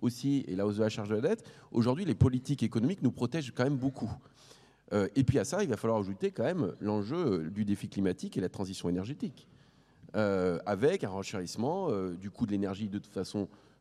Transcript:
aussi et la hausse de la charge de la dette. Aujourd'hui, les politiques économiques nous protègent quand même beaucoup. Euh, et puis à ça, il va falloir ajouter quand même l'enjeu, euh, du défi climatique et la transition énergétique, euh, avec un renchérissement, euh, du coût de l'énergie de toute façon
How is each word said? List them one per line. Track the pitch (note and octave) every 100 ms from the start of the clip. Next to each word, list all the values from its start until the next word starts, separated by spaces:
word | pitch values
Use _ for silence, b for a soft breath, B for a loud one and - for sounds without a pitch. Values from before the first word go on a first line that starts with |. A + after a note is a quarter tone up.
aussi | B2 A#2+ C#3 C#3 -
et | F#2
la | G#2
hausse | G#2
de |
la | A2
charge | A2+ G#2
de | G#2+
la |
dette. | D3+ A3+ B B B
Aujourd'hui, | - A#2 C#3+ F#3+
les |
politiques | G#2+ - B2+ - C#3
économiques | A2 A#2 B2+ G3
nous | B2+
protègent | - A#2+ E3 B2+
quand | -
même | C3 C#3
beaucoup. | C3 - A2+ - B B B B B B -
Euh, | G#2 F#2+
et | C3+
puis | B2 B2+
à |
ça, | G2 F3+
il | F#3+
va | G#2+
falloir | A2+ A2
ajouter | G2 G2 G3
quand | F#3+
même | B2 F3+ F#2+ -
l'enjeu, | G#2 G#2 G#2 E3
euh, | D#3 F2+ D#2+
du | G2+ G#2
défi | G2+ G2+
climatique | - F#2+ F#2 - -
et |
la | F2+
transition | - F#2+ F#2+ F2
énergétique, | F2 F#2+ D3+ F#3+ - - b b b b b -
euh, | G#2 G#2 G2 F2+ E2+
avec | - G2 C#3 G3
un | G#2+
renchérissement, | F#2+ G2 G2+ F2 - B2 F#3 F3+
euh, | G2+ F#2 F2
du | G2+
coût | - A2+
de |
l'énergie | G2+ G2 G2 G#2+
de | G2+
toute | -
façon | G2+ F2+ G#2 F#2 B B B